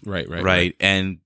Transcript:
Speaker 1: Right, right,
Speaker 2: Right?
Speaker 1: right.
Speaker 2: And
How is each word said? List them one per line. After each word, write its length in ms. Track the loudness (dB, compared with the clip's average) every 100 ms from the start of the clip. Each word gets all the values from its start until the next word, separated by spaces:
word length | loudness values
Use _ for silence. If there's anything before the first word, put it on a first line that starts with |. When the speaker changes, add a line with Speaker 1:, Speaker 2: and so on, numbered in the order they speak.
Speaker 1:
Right, 240 | -10 -8 -6
right, 140 | -4
Speaker 2:
Right? 20 |
Speaker 1:
right. 320 | 2 2 2 0
Speaker 2:
And 380 | 0 2 -2 -8